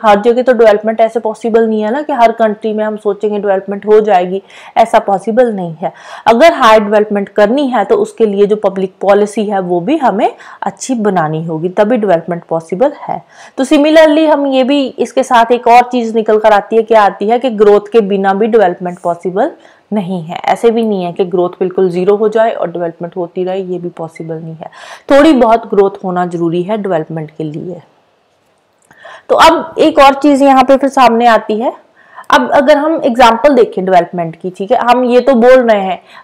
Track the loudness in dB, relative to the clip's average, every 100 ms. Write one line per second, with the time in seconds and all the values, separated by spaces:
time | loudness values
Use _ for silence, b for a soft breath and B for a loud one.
0 | 2 2 2 0 2 2 4 2 -2 -2
1 | -2 -2 -6 -6 -2 0 0 -2 -4 -4
2 | -4 0 0 2 -2 -2 -6 -4 -6 -4
3 | -4 -4 -4 -4 -2 -2 -4 -6 2 2
4 | 4 0 0 -6 -10 B B -2 2 2
5 | 0 -4 -2 0 0 -2 -8 -8 -10 -10
6 | B B 0 4 4 4 4 4 2 0
7 | 0 -4 -4 0 0 0 -2 -2 0 0
8 | -2 -2 -2 2 0 0 -2 -4 -8 -4
9 | 0 2 0 -4 -4 -4 -2 -4 -2 -2
10 | -2 0 -2 -4 B B -10 -8 -6 -4
11 | -2 0 -2 -4 -6 -6 -6 -2 0 0
12 | 0 -2 -2 -10 -6 -8 -6 -4 -4 -4
13 | -12 -12 -12 B B -6 0 2 4 4
14 | 4 4 2 0 0 0 0 0 -2 -6
15 | -6 -4 0 2 2 0 4 4 4 -2
16 | -4 -2 0 2 2 2 0 -2 2 2
17 | 2 0 -2 -2 -2 2 4 4 2 0
18 | 0 0 0 0 2 2 2 -2 -8 -8
19 | -6 -6 -4 -4 -4 -6 b b b -6
20 | -6 -8 -8 -8 -4 0 0 0 -2 -2
21 | -4 -4 -2 0 -2 -2 -4 -2 -2 0
22 | 0 0 0 0 -2 -2 -6 -6 -8 -8
23 | -12 -10 -10 -6 -6 -6 -8 -8 -10 -12
24 | -14 -14 -12 -12 -12 -16 -18 B B B
25 | 2 4 4 4 4 2 0 0 0 -2
26 | -6 -4 -4 -4 -4 -4 -4 -6 -4 -4
27 | -6 -10 -12 -12 -10 -10 -12 -14 _ _
28 | _ _ _ _ _ _ _ _ _ B
29 | B B -4 2 4 2 -2 0 0 4
30 | 4 4 2 4 4 4 4 2 2 2
31 | 2 4 2 2 0 -4 -4 -8 _ B
32 | B B B 0 2 0 2 2 0 -2
33 | -2 2 2 4 2 2 0 -2 0 0
34 | 0 -4 -8 -8 -12 -8 -2 0 2 0
35 | 2 2 2 4 6 6 4 0 -2 -8
36 | B B